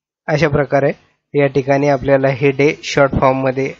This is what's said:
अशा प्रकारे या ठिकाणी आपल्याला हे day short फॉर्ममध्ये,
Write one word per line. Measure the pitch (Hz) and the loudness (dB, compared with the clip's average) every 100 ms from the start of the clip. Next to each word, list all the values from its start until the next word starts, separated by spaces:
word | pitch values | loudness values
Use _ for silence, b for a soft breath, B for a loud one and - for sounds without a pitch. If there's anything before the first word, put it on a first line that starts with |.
| _ _ - | _ _ -6
अशा | 151 160 | -2 0
प्रकारे | 147 135 139 139 - _ _ _ 143 | 0 0 0 0 -4 _ _ _ 0
या | 139 | 0
ठिकाणी | 139 131 139 143 | 0 0 0 2
आपल्याला | 139 135 135 135 | 0 0 0 0
हे | 127 139 | 0 0
day | 135 147 156 | 2 0 0
short | - - 135 - | -4 0 0 2
फॉर्ममध्ये, | 135 131 135 127 139 - | 0 0 -2 -4 -6 -8